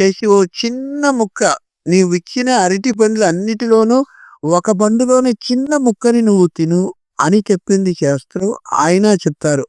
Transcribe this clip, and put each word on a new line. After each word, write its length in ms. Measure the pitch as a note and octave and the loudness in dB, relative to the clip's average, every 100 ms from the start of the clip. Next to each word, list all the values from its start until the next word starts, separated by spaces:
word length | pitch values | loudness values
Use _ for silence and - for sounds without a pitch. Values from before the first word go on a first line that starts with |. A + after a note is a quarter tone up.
చేసి, 240 | G3 F#3+ A3 | 0 0 2
"ఓ 180 | G3+ | 2
చిన్న 640 | F#3 - A#3 B3 C4+ C#4+ D4 | 2 -2 -8 -8 -8 -4 -2
ముక్క, 460 | C4 G#3+ - G3 - _ _ - | 0 -2 -2 -2 -2 _ _ -2
నీవు 260 | F3+ F3+ | 0 2
ఇచ్చిన 360 | F3 - - B3 | -2 -6 -6 -2
అరటి 420 | B3 F#3 G3 B3+ | 0 0 -2 -2
పండ్లు 340 | G#3+ A3 A3 G3+ | 0 0 0 0
అన్నిటిలోనూ 800 | E3+ G#3 A3 A#3 A3 A3 B3 C4+ - - - | 0 -4 -4 0 2 4 2 -2 -8 -20 -10
ఒక 280 | D3 F3 F3 | -2 0 0
పండులోని 600 | F#3+ G#3+ A3+ B3 B3+ B3+ | 0 0 0 2 2 2
చిన్న 460 | A3+ - B3 C4+ D4 | -2 -2 -4 -2 0
ముక్కని 440 | B3+ G#3+ A#3 A#3+ | 0 0 0 2
నువ్వు 260 | A3+ G3+ F3 | 2 2 2
తిను" 460 | - D#3+ F3 G3 - _ - | 0 -2 -2 -2 -8 _ -4
అని 240 | C#3+ G3+ G3+ | 0 0 0
చెప్పింది 420 | F#3+ - G3 F#3+ | -2 0 -2 0
శాస్త్రం. 640 | F3 C#3+ C#3 - - G3 - - | -2 -2 -2 -6 -6 -6 -6 -6
ఆయన 320 | - D3+ F#3 G#3 | -2 2 2 2
చెప్తారు 600 | G3 - D3 D#3 C#3+ | 0 -2 -4 -4 -4